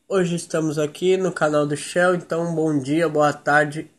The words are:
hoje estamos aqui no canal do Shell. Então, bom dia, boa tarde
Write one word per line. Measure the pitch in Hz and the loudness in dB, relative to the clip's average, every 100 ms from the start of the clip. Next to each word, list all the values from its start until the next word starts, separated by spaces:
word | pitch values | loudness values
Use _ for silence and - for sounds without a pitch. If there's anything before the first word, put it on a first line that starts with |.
| _ | _
hoje | 196 175 170 | -2 0 -4
estamos | - 165 156 151 | -4 -2 -2 -2
aqui | 151 151 180 190 | -4 -2 0 2
no | 185 | 0
canal | 170 156 151 147 | 0 0 2 0
do | 147 | -4
Shell. | - 175 180 180 | -4 0 2 0
Então, | 175 165 170 160 | -2 -4 -2 -2
bom | 160 147 | 0 0
dia, | 131 156 165 | 0 0 0
boa | 151 147 | 2 2
tarde | 139 - 147 151 151 - | 0 2 2 2 -4 -14